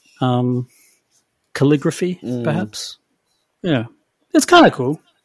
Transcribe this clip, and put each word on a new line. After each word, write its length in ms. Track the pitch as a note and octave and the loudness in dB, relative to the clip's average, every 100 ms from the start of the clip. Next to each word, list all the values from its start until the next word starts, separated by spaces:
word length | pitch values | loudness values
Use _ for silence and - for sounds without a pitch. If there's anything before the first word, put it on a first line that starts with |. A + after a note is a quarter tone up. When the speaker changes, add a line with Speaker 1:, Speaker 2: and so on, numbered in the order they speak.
| _ - | _ -4
Speaker 1:
um, 480 | B2+ B2 B2 B2 B2 _ _ _ _ _ _ _ _ | -2 0 0 -2 -6 _ _ _ _ _ _ _ _
calligraphy, 680 | - C#3 D3 E3 - F3+ F3+ | 0 2 2 0 -4 -6 -6
Speaker 2:
Mm. 220 | - B2 | -8 -6
Speaker 1:
perhaps. 540 | A#2+ D3+ G#2+ - - - _ _ _ _ _ _ | -4 -4 -6 -10 -16 -16 _ _ _ _ _ _
Yeah. 220 | F#3+ C#3 A2+ _ _ _ _ | -2 -2 -4 _ _ _ _
It's 100 | E4 - | 0 4
kinda 240 | F4 B3 | 6 6
cool. 300 | - B2+ D3+ _ _ | 4 -4 -6 _ _